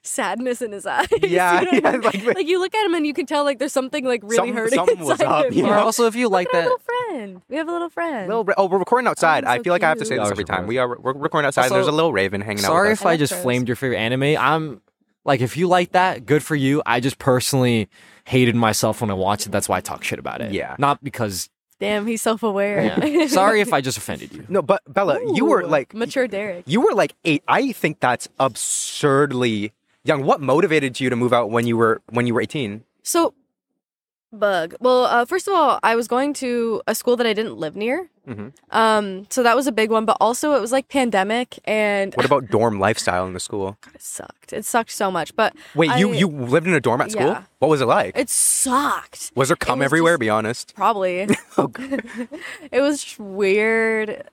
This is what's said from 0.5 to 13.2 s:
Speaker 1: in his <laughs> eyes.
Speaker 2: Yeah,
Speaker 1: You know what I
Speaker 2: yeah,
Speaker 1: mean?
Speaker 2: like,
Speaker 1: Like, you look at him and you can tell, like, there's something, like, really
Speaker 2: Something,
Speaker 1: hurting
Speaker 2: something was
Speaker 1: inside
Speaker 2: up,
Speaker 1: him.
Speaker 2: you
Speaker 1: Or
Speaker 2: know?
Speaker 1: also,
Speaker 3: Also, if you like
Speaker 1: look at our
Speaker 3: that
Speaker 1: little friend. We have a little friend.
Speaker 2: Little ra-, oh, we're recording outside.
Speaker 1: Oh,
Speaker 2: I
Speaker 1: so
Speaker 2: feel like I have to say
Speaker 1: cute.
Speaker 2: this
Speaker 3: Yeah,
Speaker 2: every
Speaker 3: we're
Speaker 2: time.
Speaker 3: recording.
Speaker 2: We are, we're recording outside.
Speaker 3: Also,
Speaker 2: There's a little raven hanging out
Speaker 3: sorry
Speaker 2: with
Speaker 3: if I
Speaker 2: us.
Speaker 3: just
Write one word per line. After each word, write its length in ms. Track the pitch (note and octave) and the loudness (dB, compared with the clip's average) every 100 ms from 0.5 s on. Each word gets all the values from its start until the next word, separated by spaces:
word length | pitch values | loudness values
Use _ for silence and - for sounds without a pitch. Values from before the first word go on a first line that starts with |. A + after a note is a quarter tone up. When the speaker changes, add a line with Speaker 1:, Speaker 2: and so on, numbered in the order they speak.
| A#3+ | -6
Speaker 1:
in 100 | A3+ | -8
his 140 | G3+ | -8
<laughs> 20 | G3 | -4
eyes. 200 | B2+ F4+ G#4 | -2 0 0
Speaker 2:
Yeah, 400 | G4 E3+ F4+ F4 | 2 4 4 4
Speaker 1:
You 200 | F4+ C4 | 4 4
know 100 | - | 4
what 140 | B3+ | 2
I 40 | A3 | 0
Speaker 2:
yeah, 80 | G3 | 0
Speaker 1:
mean? 60 | |
Speaker 2:
like, 100 | A#3 | 0
Speaker 1:
Like, 120 | F4 D#4 | 0 0
you 120 | F#4 | 0
look 140 | F#4 | 0
at 120 | A4 | 0
him 80 | G#4 | 0
and 100 | E4+ | 0
you 80 | D4 | -2
can 120 | D4 C#4 | -4 -2
tell, 160 | D4 | 0
like, 160 | C#4+ B3+ | 0 -2
there's 140 | C#4 | -2
something, 320 | C4+ C4 D4+ | -2 -2 -4
like, 180 | B3+ A#3+ | -2 -4
really 120 | G3+ A#3 | 0 0
Speaker 2:
Something, 160 | A#3+ | 0
Speaker 1:
hurting 200 | A#3 A3 C4+ | -2 0 2
Speaker 2:
something 220 | - D4 | 2 0
was 100 | D3 - | 0 0
Speaker 1:
inside 60 | D4+ | 2
Speaker 2:
up, 180 | D#3 C4 | 2 2
Speaker 1:
him. 60 | |
Speaker 2:
you 120 | - | 2
Speaker 1:
Or 20 | - | 4
Speaker 2:
know? 60 | |
Speaker 1:
also, 120 | G#3 A3 A3 | 4 2 2
Speaker 3:
Also, 20 | A#3 | 0
if 80 | |
you 140 | A3+ B3 | 2 0
like 180 | F#3+ F3+ | 2 2
Speaker 1:
look 80 | |
at 20 | - | 0
our 40 | |
Speaker 3:
that 60 | B4 | 2
Speaker 1:
little 400 | B4+ - A#4+ A#4+ | -2 -2 -6 -4
friend. 320 | D4+ G3+ F#3 _ | -8 -10 -16 _
We 80 | C#4+ | -6
have 100 | D#4+ | -4
a 40 | |
little 180 | F4 E4+ | -6 -6
friend. 380 | - E4+ B3+ F#3 | -6 -6 -4 -4
Speaker 2:
Little 160 | A3+ | -4
ra-, 100 | G3 F#3+ | -2 -2
oh, 80 | F#3+ | 0
we're 120 | F#3+ | 0
recording 280 | F3 A#3+ A#3 | 2 2 2
outside. 360 | D#3 E3 C#3+ | 2 2 2
Speaker 1:
Oh, 40 | - | 2
Speaker 2:
I 80 | B2 | 0
Speaker 1:
so 60 | |
Speaker 2:
feel 100 | C#3+ | 0
like 100 | F3 | 2
I 60 | E3+ | 2
have 100 | D#3 | 0
to 60 | |
say 100 | - | -2
Speaker 1:
cute. 60 | B2 | -2
Speaker 2:
this 60 | G#2 | 0
Speaker 3:
Yeah, 40 | |
Speaker 2:
every 120 | G2+ | -2
Speaker 3:
we're 20 | G2 | -4
Speaker 2:
time. 200 | F#2+ F#2+ | -4 -2
Speaker 3:
recording. 0 | |
Speaker 2:
We 80 | B2 | -2
are, 340 | B2 A#2+ B2+ | -2 -2 -6
we're 80 | C#3 | -4
recording 260 | D#3 D#3+ C#3 | -2 0 0
outside. 160 | C3+ | 2
Speaker 3:
Also, 100 | B2+ | 2
Speaker 2:
There's 120 | F#3+ F3 | 2 2
a 40 | |
little 220 | D#3 E3 | 2 2
raven 280 | G#2 F#2+ G2 | 2 0 -2
hanging 220 | G#2 G#2 | -6 -2
out 60 | G2+ | 0
Speaker 3:
sorry 200 | E3 G#3 | 2 2
Speaker 2:
with 120 | G#3+ | 2
Speaker 3:
if 40 | |
I 80 | F#3+ | 0
Speaker 2:
us. 60 | |
Speaker 3:
just 140 | E3 | 0